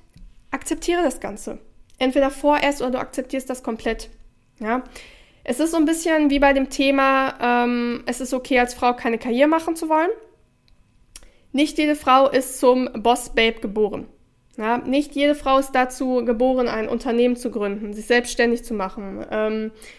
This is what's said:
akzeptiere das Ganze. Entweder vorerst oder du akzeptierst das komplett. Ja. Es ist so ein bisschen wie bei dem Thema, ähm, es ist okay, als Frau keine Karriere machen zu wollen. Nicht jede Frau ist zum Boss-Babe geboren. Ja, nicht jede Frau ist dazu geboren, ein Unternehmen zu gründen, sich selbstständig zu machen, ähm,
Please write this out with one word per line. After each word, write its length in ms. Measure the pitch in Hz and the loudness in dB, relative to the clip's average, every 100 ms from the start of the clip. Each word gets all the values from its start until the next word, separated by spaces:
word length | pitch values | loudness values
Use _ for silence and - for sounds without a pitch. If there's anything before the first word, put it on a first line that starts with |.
| _ - - - - | _ -20 -20 -20 -12
akzeptiere 540 | 277 - 320 - 349 | -10 -6 -4 -2 0
das 160 | 311 254 | 0 -2
Ganze. 400 | 202 208 - 226 - - - - | -10 -12 -12 -14 -16 -20 -20 -4
Entweder 320 | 262 277 269 | 0 2 2
vorerst 500 | 277 294 294 285 285 | 2 2 2 2 0
oder 80 | 254 | -2
du 100 | 247 | -4
akzeptierst 520 | - - 247 269 262 | -6 -8 -6 -6 -6
das 100 | 254 | -8
komplett. 480 | - 220 240 220 - - - _ _ - | -8 -6 -4 -6 -10 -20 -20 _ _ -8
Ja. 240 | 214 247 - - - - _ _ - | -4 -4 -4 -16 -20 -20 _ _ -6
Es 140 | 240 | -2
ist 120 | 320 | 0
so 60 | 330 | 2
ein 60 | |
bisschen 460 | 302 330 339 320 294 | 2 0 0 2 4
wie 100 | 277 | 6
bei 140 | 277 | 6
dem 160 | 269 269 | 4 0
Thema, 640 | - 269 277 269 269 269 - | 2 2 4 4 2 0 -2
ähm, 600 | 240 240 240 240 240 240 - | 0 2 2 0 -2 -4 -6
es 160 | 240 | -6
ist 120 | 254 | -4
okay, 260 | 262 - 254 | -6 0 2
als 140 | 240 | 2
Frau 200 | - 247 | 0 -2
keine 240 | 247 240 226 | 0 -2 -2
Karriere 320 | 247 240 294 | -2 2 4
machen 260 | 320 330 330 | 4 0 -4
zu 140 | 320 | 0
wollen. 200 | 311 349 453 - _ _ _ _ _ _ _ _ - - _ _ | 0 0 -4 -12 _ _ _ _ _ _ _ _ -20 -20 _ _
Nicht 260 | 262 302 - | 0 0 2
jede 200 | 302 294 | 0 2
Frau 320 | 269 262 277 | 4 6 6
ist 300 | - - - | 2 -2 2
zum 300 | 254 254 247 | 4 4 0
Boss-Babe 680 | 220 226 254 - - 226 226 | 0 2 2 0 0 0 0
geboren. 480 | 226 214 208 - - _ _ _ _ - | -4 -2 -2 -2 -12 _ _ _ _ -6
Ja, 220 | 214 240 | -2 -2
nicht 380 | - 277 285 277 | 0 0 0 0
jede 200 | 294 285 | 2 2
Frau 220 | 277 269 | 2 2
ist 140 | 277 | 2
dazu 500 | 262 254 - 262 254 | 0 0 -2 -2 0
geboren, 460 | 233 220 254 254 240 | 0 2 2 2 0
ein 180 | 220 220 | -2 -4
Unternehmen 480 | 233 269 233 247 240 | -4 -2 2 2 0
zu 160 | 240 | -4
gründen, 420 | 202 202 208 214 | -4 -4 -4 -8
sich 120 | 214 - | -8 0
selbstständig 580 | 240 240 - 233 233 | 0 0 0 0 0
zu 100 | - | -4
machen, 520 | 214 190 220 196 202 - | -6 -6 -8 -12 -12 -6
ähm, 400 | 214 214 220 220 - - | -2 -2 -2 -6 -10 -20